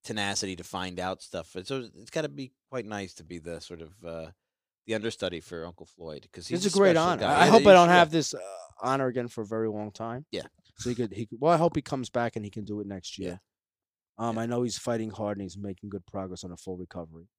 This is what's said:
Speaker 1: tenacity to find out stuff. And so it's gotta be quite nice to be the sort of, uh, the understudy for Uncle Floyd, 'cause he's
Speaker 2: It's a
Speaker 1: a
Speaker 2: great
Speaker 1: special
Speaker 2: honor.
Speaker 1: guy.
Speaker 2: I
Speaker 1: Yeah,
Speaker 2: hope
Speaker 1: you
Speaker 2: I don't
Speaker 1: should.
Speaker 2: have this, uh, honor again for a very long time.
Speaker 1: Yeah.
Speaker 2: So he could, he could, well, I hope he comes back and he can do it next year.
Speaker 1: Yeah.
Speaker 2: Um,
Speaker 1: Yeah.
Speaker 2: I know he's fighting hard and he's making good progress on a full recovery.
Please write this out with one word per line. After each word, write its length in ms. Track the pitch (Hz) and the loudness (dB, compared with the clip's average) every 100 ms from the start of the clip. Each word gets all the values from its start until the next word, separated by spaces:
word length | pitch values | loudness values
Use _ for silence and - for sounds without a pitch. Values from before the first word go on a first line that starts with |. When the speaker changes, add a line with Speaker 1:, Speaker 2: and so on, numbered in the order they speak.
Speaker 1:
tenacity 520 | - 107 101 101 98 87 | -8 -4 -4 -2 -4 -6
to 80 | |
find 340 | 85 95 92 90 | -8 -6 -6 -4
out 220 | 92 92 | -6 -6
stuff. 320 | - 90 82 | -8 -10 -10
And 120 | 92 95 | -10 -8
so 220 | 135 117 - | -8 -8 -16
it's 140 | 117 | -10
gotta 180 | 160 147 | -6 -6
be 240 | 143 131 _ _ | -8 -14 _ _
quite 140 | 131 107 | -10 -6
nice 280 | 104 92 | -6 -8
to 100 | - | -12
be 140 | 78 87 | -14 -12
the 220 | 82 80 | -10 -12
sort 200 | - 85 | -12 -14
of, 240 | 80 98 | -16 -16
uh, 260 | 85 82 80 - _ _ _ _ - | -12 -12 -12 -18 _ _ _ _ -6
the 80 | |
understudy 460 | 110 110 - 92 85 | -4 -4 -4 -4 -4
for 240 | - 85 85 | -8 -12 -12
Uncle 200 | 87 85 | -14 -20
Floyd, 400 | - 82 73 - | -16 -14 -14 -16
'cause 140 | - - | -16 -6
he's 160 | 175 | -2
Speaker 2:
It's 100 | 196 | 0
a 40 | 196 | 4
Speaker 1:
a 20 | |
Speaker 2:
great 120 | 196 | 6
Speaker 1:
special 160 | 165 175 | 6 4
Speaker 2:
honor. 100 | 147 | 2
Speaker 1:
guy. 140 | - 147 | 2 6
Speaker 2:
I 40 | |
Speaker 1:
Yeah, 60 | 180 | 8
Speaker 2:
hope 120 | 226 | 10
Speaker 1:
you 80 | 208 | 12
Speaker 2:
I 20 | |
don't 140 | 185 170 | 12 12
Speaker 1:
should. 40 | |
Speaker 2:
have 180 | 180 160 | 8 6
this, 240 | 160 - | 4 -2
uh, 40 | 127 95 90 80 - | -4 -10 -14 -18 -6
honor 260 | 117 139 131 | 0 0 0
again 220 | 123 120 | -2 -6
for 140 | - | -8
a 40 | 104 | -6
very 220 | 110 110 | -4 -2
long 220 | 104 107 | -4 -8
time. 320 | - 113 123 - | -10 -10 -10 -8
Speaker 1:
Yeah. 160 | 92 - _ _ - | -10 -10 _ _ -10
Speaker 2:
So 100 | 123 | -6
he 40 | |
could, 180 | 120 110 | -4 -4
he 140 | 107 110 | -6 -10
could, 140 | 113 | 0
well, 120 | 151 | 4
I 40 | 165 | 4
hope 180 | 165 156 | 4 0
he 60 | |
comes 280 | - 135 120 | -4 -6 -4
back 260 | 120 117 110 | -2 -2 -4
and 80 | |
he 60 | 104 | -8
can 140 | 110 | -8
do 160 | 101 104 | -8 -8
it 60 | 101 | -8
next 320 | 95 - - | -10 -10 -10
year. 120 | 90 | -8
Speaker 1:
Yeah. 80 | 90 _ _ _ _ _ _ _ - 117 | -10 _ _ _ _ _ _ _ -6 -4
Speaker 2:
Um, 80 | 113 | -2
Speaker 1:
Yeah. 60 | |
Speaker 2:
I 40 | 117 | -2
know 160 | 120 | 0
he's 160 | 123 - | -2 -2
fighting 320 | - 117 110 | -2 -2 -4
hard 260 | 101 104 101 | -6 -6 -4
and 40 | |
he's 140 | 92 101 | -8 -8
making 300 | 101 92 104 | -10 -10 -10
good 160 | 98 - | -12 -10
progress 380 | 101 95 90 | -10 -8 -10
on 80 | 90 | -14
a 40 | 87 | -12
full 200 | 95 90 | -10 -10
recovery. 520 | 90 92 82 82 90 | -10 -12 -12 -16 -20